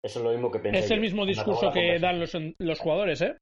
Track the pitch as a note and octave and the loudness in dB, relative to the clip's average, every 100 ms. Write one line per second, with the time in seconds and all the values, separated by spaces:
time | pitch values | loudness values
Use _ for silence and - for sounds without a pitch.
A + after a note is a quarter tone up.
0 | G#2+ B2+ A#2 A#2+ B2 A2 G#2+ C#3+ G#2 A3 | -6 -2 0 0 0 -2 0 0 2 2
1 | A3 G3+ G3 G3 G#3+ F3+ G3+ F3+ F3 E3+ | 0 0 0 0 0 2 2 2 2 2
2 | F3+ F3+ E3 F3 D#3 - F3 D#3+ E3 D#3+ | 2 0 -4 -6 -8 -6 -4 -2 0 0
3 | G3+ C#3 F#3+ D#4+ | 0 0 -2 -4